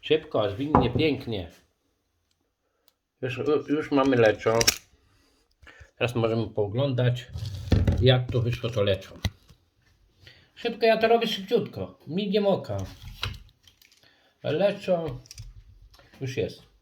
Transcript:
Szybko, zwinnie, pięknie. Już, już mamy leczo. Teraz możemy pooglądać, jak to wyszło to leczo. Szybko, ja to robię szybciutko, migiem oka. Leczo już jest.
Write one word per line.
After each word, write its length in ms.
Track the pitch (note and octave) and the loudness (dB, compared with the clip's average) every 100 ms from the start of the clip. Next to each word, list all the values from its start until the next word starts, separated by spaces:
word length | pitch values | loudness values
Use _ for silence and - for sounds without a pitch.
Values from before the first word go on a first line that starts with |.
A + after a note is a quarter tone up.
Szybko, 500 | - D#3 - B2+ G#2+ | 0 -2 0 -2 -2
zwinnie, 400 | G2 C#3+ C#3+ B2 | -2 4 4 4
pięknie. 600 | B2 D#3 B2+ A#2+ G#2+ E2 - _ _ _ _ _ _ _ _ _ _ _ _ _ _ _ _ | 0 0 -2 -6 -8 -8 -16 _ _ _ _ _ _ _ _ _ _ _ _ _ _ _ _
Już, 180 | B2+ B2 C3 D3 - | -8 -4 0 0 0
już 220 | D3 D3+ | -4 0
mamy 260 | C#3+ C3+ B2 | 2 4 6
leczo. 420 | A2 G#2 - A2+ - - _ _ _ _ _ _ _ _ - - - _ | 6 4 2 2 2 -2 _ _ _ _ _ _ _ _ -20 -20 -20 _
Teraz 180 | B2 | -2
możemy 340 | B2 A2+ A2+ G#2 | 0 0 0 -2
pooglądać, 760 | - G2+ A2 C#3 B2+ B2 B2 - - - - - - - - | -2 -2 -2 -2 2 0 0 -6 -12 -10 -10 0 2 2 4
jak 320 | B2 B2+ - | 4 4 2
to 80 | B2 | -2
wyszło 300 | A#2+ A#2+ A2 | -2 -4 -6
to 120 | - | -2
leczo. 360 | G2+ F#2+ - - - - _ - _ _ _ _ _ _ - - _ | 0 0 -4 -6 -6 -6 _ -20 _ _ _ _ _ _ -20 -20 _
Szybko, 320 | - A#3 A3+ A3+ | -8 -8 0 2
ja 100 | A3 | 4
to 120 | A3+ | 6
robię 180 | A#3 A3+ | 4 4
szybciutko, 720 | - F#3+ A#3 B2 - F#2 - - | -4 0 0 0 -8 -12 -12 -8
migiem 400 | D#3+ G#3 G#3 G3+ | -4 0 2 2
oka. 300 | F3 - G2+ F#2+ - - - - - - _ _ _ _ _ _ _ _ _ | 0 -2 -6 -8 -12 -16 -10 -10 -10 -18 _ _ _ _ _ _ _ _ _
Leczo 760 | B2 D3+ G3+ G3 - F3 D#3+ B2 - - - - - - - - _ - | -6 0 0 -2 -2 -2 -2 -10 -16 -20 -18 -20 -20 -20 -20 -20 _ -12
już 160 | C3 A#2 | -8 -6
jest. 260 | F2+ - - _ | -6 -8 -20 _